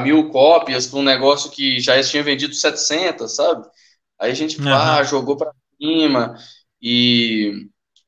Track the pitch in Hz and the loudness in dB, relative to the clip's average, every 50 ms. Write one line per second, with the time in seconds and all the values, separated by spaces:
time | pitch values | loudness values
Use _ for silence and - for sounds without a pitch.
0 | 123 135 151 156 151 151 - 131 139 151 170 165 165 143 127 123 127 - 135 139 | 2 2 2 2 2 2 2 4 6 8 6 6 4 0 -4 -4 -6 -6 -4 -2
1 | 139 139 131 123 135 139 143 143 - - - - 139 135 131 123 120 - 127 135 | 0 0 0 2 2 2 2 2 -2 -8 -8 -6 -4 -2 -2 -2 0 2 2 2
2 | 135 - - 147 147 147 139 127 143 143 - - - 151 - - - - 147 165 | 2 0 -2 -2 -2 -2 -2 -2 -4 -6 -4 -4 -4 -2 -2 -2 -4 -4 -2 -2
3 | 185 175 156 - 113 110 - - 151 175 160 113 107 - _ _ _ _ _ _ | -2 -4 -4 -6 -8 -8 -4 -2 0 0 0 -2 -6 -14 _ _ _ _ _ _
4 | _ _ _ - 101 117 131 139 156 156 156 147 139 139 135 135 156 160 156 147 | _ _ _ -6 -4 -4 -4 -4 -4 -6 -6 -4 -2 0 2 2 2 2 2 2
5 | 139 135 143 135 120 123 143 139 160 - - _ _ _ _ - 143 156 160 160 | 2 0 -2 -2 -2 -2 -4 -4 -6 -8 -10 _ _ _ _ -8 -4 -2 0 2
6 | 156 147 135 123 117 - - - - - - _ _ _ _ _ - 120 120 120 | 2 2 2 0 -2 -4 -6 -12 -20 -20 -20 _ _ _ _ _ -4 -2 0 2
7 | 123 123 120 117 117 113 110 110 107 104 101 101 - - _ _ _ _ _ _ | 2 2 2 2 2 0 0 0 -2 -2 -4 -6 -12 -16 _ _ _ _ _ _
8 | _ | _